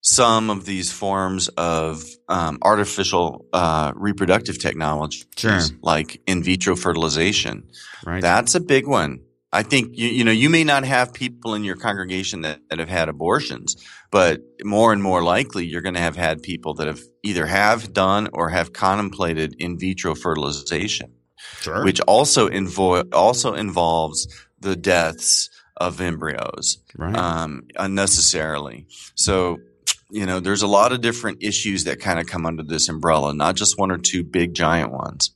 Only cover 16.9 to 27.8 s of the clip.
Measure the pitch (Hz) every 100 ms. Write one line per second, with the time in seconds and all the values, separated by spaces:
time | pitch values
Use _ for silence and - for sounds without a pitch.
16.9 | 76 - _ 104 90 78 95 104 113 107
17.9 | 92 95 101 107 - 85 87 85 - 98
18.9 | 101 101 87 90 80 78 - 85 87 92
19.9 | 92 90 78 90 78 71 71 71 80 95
20.9 | - 60 _ _ _ - - - 87 156
21.9 | - - 110 147 - 104 95 92 87 92
22.9 | 90 - 76 98 123 131 82 101 90 85
23.9 | 82 78 76 - - - _ 98 92 92
24.9 | 90 82 82 - - - - _ - 90
25.9 | - 90 80 78 62 57 - - - _
26.9 | - 80 107 87 82 80 69 60 -